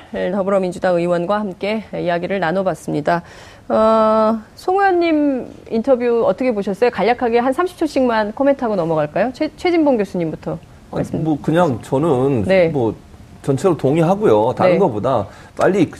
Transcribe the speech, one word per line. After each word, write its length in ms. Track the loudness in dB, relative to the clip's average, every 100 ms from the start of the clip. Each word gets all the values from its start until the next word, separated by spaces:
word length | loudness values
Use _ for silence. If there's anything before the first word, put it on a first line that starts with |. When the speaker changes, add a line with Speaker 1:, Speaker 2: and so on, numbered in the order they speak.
| -6 -6 -4
Speaker 1:
더불어민주당 640 | -2 0 0 -2 -2 0 0
의원과 420 | 0 0 0 -2
함께 440 | -4 -6 -6 -6 -6
이야기를 460 | -6 -4 -4 -4 -4
나눠봤습니다. 800 | -2 -2 -2 -4 -6 -4 -2 -2 -4 -20 -20 -16 -2
어, 680 | 2 4 4 2 2 2 -2 -8 -10
송 240 | -2 2
의원님 640 | 2 2 2 2 0 -2 -6 -14 -6
인터뷰 540 | -4 0 2 2 0 0
어떻게 260 | 0 -2
보셨어요? 380 | -2 -4 0 0
간략하게 480 | 0 0 0 0 0
한 140 | 0
삼십 240 | 0 -2 -2
초씩만 540 | -2 0 0 0 -2
코멘트하고 420 | 0 0 2 0 -2
넘어갈까요? 540 | 0 0 0 -2 -2
최-, 160 | -2 -6 -4
최진봉 420 | 0 2 2 2
교수님부터 540 | 0 -4 -4 -6 -8
Speaker 2:
아니, 60 | -10 -12 -20 -10
Speaker 1:
말씀. 320 | -6 -4 -4
Speaker 2:
뭐, 160 | -2 -2
그냥 380 | 0 2 2 0
저는 640 | -2 0 2 2 2 0
Speaker 1:
네. 240 | 2 2 2
Speaker 2:
뭐, 260 | 2 -2 -4 -12 -20 -20 -10
전체로 340 | -2 0 2 2
동의하고요. 800 | 2 2 2 2 4 4 2 2
다른 180 | 2
Speaker 1:
네. 40 | 4
Speaker 2:
것보다 480 | 2 0 -2 -2 -4 -12 -14 -2
빨리 320 | 0 2 0 -2